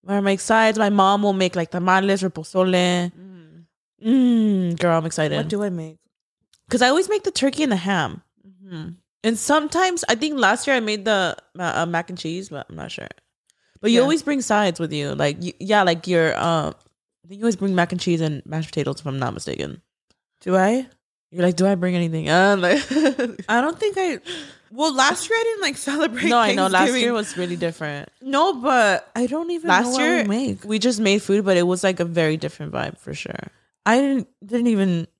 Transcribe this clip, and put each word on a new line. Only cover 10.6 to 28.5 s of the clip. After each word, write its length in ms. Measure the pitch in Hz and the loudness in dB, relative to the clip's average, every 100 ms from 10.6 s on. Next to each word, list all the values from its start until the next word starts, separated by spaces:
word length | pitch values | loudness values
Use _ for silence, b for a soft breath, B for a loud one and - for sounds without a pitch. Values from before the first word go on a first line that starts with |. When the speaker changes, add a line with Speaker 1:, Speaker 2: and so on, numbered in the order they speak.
| - | 0
Speaker 1:
year 100 | 262 | 0
I 40 | |
made 240 | 220 214 | 0 -4
the 320 | 196 208 175 - _ | 0 0 0 -4 _
ma-, 180 | - 175 - | -8 -4 -2
uh, 40 | 170 | -2
mac 220 | 170 170 | -2 -6
and 80 | 180 | -10
cheese, 300 | 160 170 196 | -8 -10 -10
but 180 | 143 - | -14 -14
I'm 60 | 80 | -14
not 140 | 65 | -14
sure. 160 | - - - _ _ _ _ _ _ | -14 -16 -18 _ _ _ _ _ _
But 100 | 214 | 2
you 60 | 233 | 4
Speaker 2:
Yeah. 40 | |
Speaker 1:
always 200 | 262 311 | 4 2
bring 180 | 277 285 | 0 -4
sides 380 | 240 208 202 170 | 0 2 2 -2
with 140 | 165 | -4
you. 220 | 151 143 | -4 -6
Like, 240 | 139 147 165 | -2 -2 -2
y-, 140 | 180 - | -8 -10
yeah, 240 | 190 208 | 0 2
like, 240 | 190 170 180 | 2 0 0
your, 280 | 175 160 - | 2 2 0
uh, 340 | 170 165 147 - _ _ _ _ | 0 0 -2 -8 _ _ _ _
I 40 | 170 | -20
think 100 | 202 | -4
you 40 | |
always 120 | 226 190 | -2 0
bring 180 | 196 | 0
mac 180 | 185 175 | 0 0
and 80 | 180 | -2
cheese 200 | 185 165 | -2 0
and 220 | 160 147 - | -2 -4 -8
mashed 220 | 156 156 | -8 -6
potatoes, 320 | - 139 139 | -4 -4 -6
if 60 | 151 | -8
I'm 120 | 135 | -6
not 160 | 123 | -6
mistaken. 480 | - - - 71 - _ _ _ _ _ _ | -6 -8 -8 -8 -10 _ _ _ _ _ _
Speaker 2:
Do 140 | - 185 | 0 2
I? 300 | 190 247 262 _ _ _ _ | 2 0 -4 _ _ _ _
Speaker 1:
You're 100 | 170 | 0
like, 120 | 180 | 0
"Do 100 | 170 190 | 2 0
I 100 | 196 | 2
bring 180 | 180 | 0
anything?" 340 | 180 170 160 156 | 0 -2 -2 2
Uh, 280 | 165 196 202 | 4 4 4
like 240 | 175 262 277 | 2 0 0
<laughs> 580 | 269 302 277 240 214 190 | 2 2 0 -6 -6 -2
Speaker 2:
I 120 | 226 | 0
don't 180 | 285 339 | 0 -2
think 160 | 427 392 | -4 -2
I, 220 | 370 254 - 349 285 B B | -2 -4 -10 -14 -14 B B
well, 200 | 226 320 | -2 0
last 360 | 269 262 - - | 2 2 2 -2
year 80 | 453 | 0
I 40 | |
didn't, 180 | 466 440 | 0 -2
like, 140 | 349 254 | -4 -4
<laughs> 140 | - | -4
celebrate 380 | 285 233 240 - | -2 -2 0 2
Speaker 1:
No, 100 | 240 | 4
I 160 | 214 | 4
know. 120 | 190 190 | 2 2
Last 60 | 185 190 | 4 2
year 0 | |
Speaker 2:
Thanksgiving. 200 | 254 240 | 2 0
Speaker 1:
was 240 | 233 208 - | -2 -4 -6
really 180 | 180 175 | -6 -4
different. 520 | 170 165 151 143 - _ | -4 -6 -8 -8 -12 _
Speaker 2:
No, 320 | 262 277 349 | -4 0 0